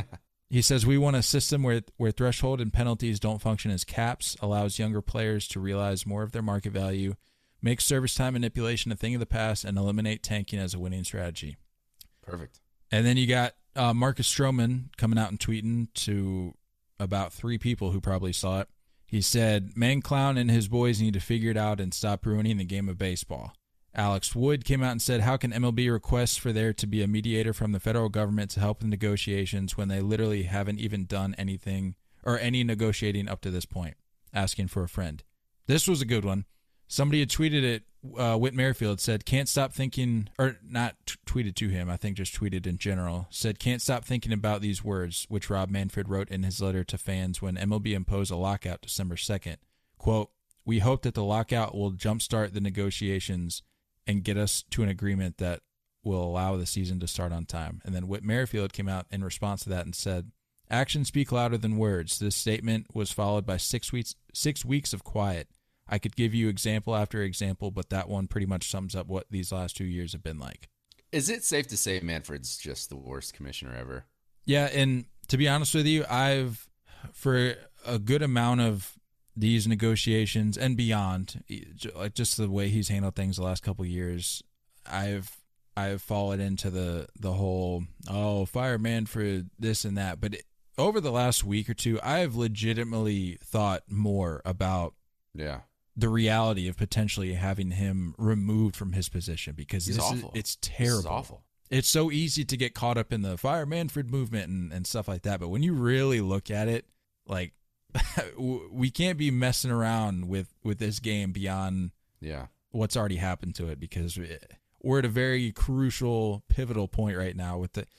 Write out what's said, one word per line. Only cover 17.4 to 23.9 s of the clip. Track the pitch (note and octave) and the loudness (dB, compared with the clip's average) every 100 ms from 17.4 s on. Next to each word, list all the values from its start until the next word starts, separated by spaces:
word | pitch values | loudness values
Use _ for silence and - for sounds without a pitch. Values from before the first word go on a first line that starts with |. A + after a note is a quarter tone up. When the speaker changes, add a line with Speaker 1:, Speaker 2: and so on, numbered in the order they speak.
| A#2 A#2 | -4 0
Speaker 1:
people | A#2+ A#2 F#2+ | 0 0 0
who | F#2+ | 0
probably | G2 F#2 F#2 | 0 0 0
saw | F2+ F#2 F#2+ | -2 0 -2
it. | G2 _ _ _ | -4 _ _ _
He | - A2 | -4 0
said, | F#2 A#2+ A2+ G#2 F#2+ A#2 | 2 4 4 4 0 2
"Man | A#2+ C#3 | 2 2
Clown | - C#3+ C#3 C3 | 2 2 4 4
and | A#2+ | 4
his | A#2 G2+ | 4 4
boys | A#2+ A#2+ G#2+ | 2 2 4
need | A2 | 2
to | G2 | 2
figure | - A#2 A2+ | 0 0 2
it | G#2+ | 2
out | G#2+ G2+ | 2 0
and | F#2 | -2
stop | - G#2+ G2+ | -2 0 0
ruining | A2+ G#2+ A2 G#2 | 2 2 2 2
the | |
game | F2+ G2 G2 | 0 -2 -2
of | F#2 | 0
baseball." | F#2+ F2+ - C#2 - - _ _ _ | -2 -2 -4 -8 -10 -14 _ _ _